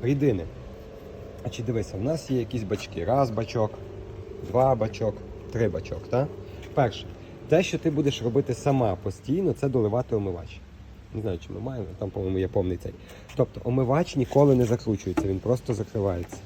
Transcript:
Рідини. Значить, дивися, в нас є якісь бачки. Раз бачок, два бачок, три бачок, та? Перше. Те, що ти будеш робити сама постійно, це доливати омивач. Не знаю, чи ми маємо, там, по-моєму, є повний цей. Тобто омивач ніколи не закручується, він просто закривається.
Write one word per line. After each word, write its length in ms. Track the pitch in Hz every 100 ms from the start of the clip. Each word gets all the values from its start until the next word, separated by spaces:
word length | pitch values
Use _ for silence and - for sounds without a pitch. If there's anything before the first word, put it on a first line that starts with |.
Рідини. 420 | 117 139 143 98 80 - - - - - - - - -
Значить, 240 | - - 113
дивися, 320 | 113 - 98
в 40 |
нас 300 | 117 156 -
є 80 | 131
якісь 240 | 113 123
бачки. 420 | 104 101 - 95 85
Раз 240 | 131 131
бачок, 420 | 107 113 120 107 - - - - - - - -
два 280 | 120 131 127
бачок, 400 | 110 - 113 - - - -
три 180 | 117 113
бачок, 380 | 95 - 87 -
та? 180 | 123 147 - - - -
Перше. 320 | - 123 - - - - - -
Те, 140 | 160
що 140 | 190 160
ти 140 | 170
будеш 300 | 147 143 -
робити 320 | 120 120 139
сама 420 | 120 - 135 113 92
постійно, 580 | 104 - - 160 185
це 160 | 117 139
доливати 460 | 127 107 113 127 110
омивач. 440 | 98 85 80 - - - - - -
Не 80 | 110
знаю, 180 | 107 87 -
чи 60 |
ми 60 | 98
маємо, 280 | 117 131 90 92
там, 100 | 101
по-моєму, 300 | 101 95 95
є 80 | 92
повний 300 | 107 92 90
цей. 160 | - - - - - -
Тобто 260 | 127 -
омивач 520 | - 127 127 139 180 143
ніколи 400 | 123 139 143 131
не 100 | 120
закручується, 600 | 117 - 101 - 90 98
він 120 | 95
просто 340 | 104 120 -
закривається. 640 | 107 98 113 98 87 87 -